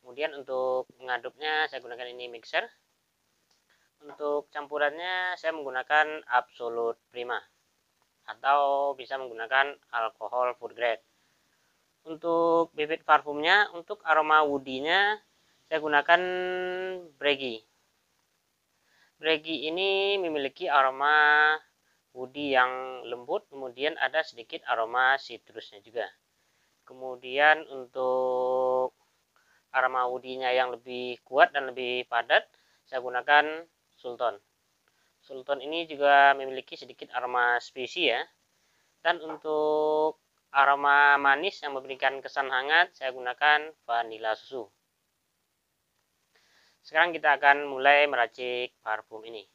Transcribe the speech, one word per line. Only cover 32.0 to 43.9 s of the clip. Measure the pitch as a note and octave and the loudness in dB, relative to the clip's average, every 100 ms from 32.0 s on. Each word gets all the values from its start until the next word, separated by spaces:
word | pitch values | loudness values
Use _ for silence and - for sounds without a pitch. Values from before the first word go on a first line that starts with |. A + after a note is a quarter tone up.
| B2 | -2
padat, | A#2+ A#2 E3+ - _ _ _ _ | -4 2 0 0 _ _ _ _
saya | C3 B2+ | -8 -6
gunakan | B2 A#2+ D3 D3+ D#3 E3+ _ _ | -6 4 4 4 -4 -12 _ _
Sultan. | _ B2+ A#2+ A#2+ G2+ _ _ _ _ _ _ _ _ | _ -14 -4 -4 -4 _ _ _ _ _ _ _ _
Sultan | _ C3+ B2+ C#3 | _ -16 -8 -8
ini | C3+ E3 E3 | -6 -8 -8
juga | C#3+ C#3+ C#3 C#3 | 0 4 8 8
memiliki | C3+ C3+ C3 - | 6 -2 -8 -12
sedikit | E3 B2 A#2+ C#3+ | -16 -18 -18 -10
aroma | B2+ B2 B2 A#2+ A#2+ | -8 -4 0 2 0
spesi | - C3+ B2 F3+ D#3 | -4 -12 -10 -2 0
ya. | A#2 D#3+ _ _ _ _ _ _ _ | 0 -6 _ _ _ _ _ _ _
Dan | E3 F3 | -4 -4
untuk | D#3+ D#3 D#3 D3+ D3+ D3+ D3+ D#3 D#3 - _ _ _ C#3 | -6 -10 -4 0 2 2 2 2 0 -2 _ _ _ 2
aroma | C#3 C#3+ C#3+ C#3+ C#3+ C#3+ | 4 4 4 6 6 6
manis | C#3 C#3 F#3 - | 4 2 0 -6
yang | D3+ C3+ | -8 -8
memberikan | C3 C3 C#3 C3+ | -10 -2 -2 -2
kesan | B2+ C#3 C3+ | -8 -4 -2
hangat, | C3 C3+ D#3+ F3 _ | -2 2 4 2 _
saya | C3+ | -8
gunakan | B2+ B2 B2 D3 D3+ D3+ D#3 | -6 -8 0 2 2 0 -14
vanila | - | -4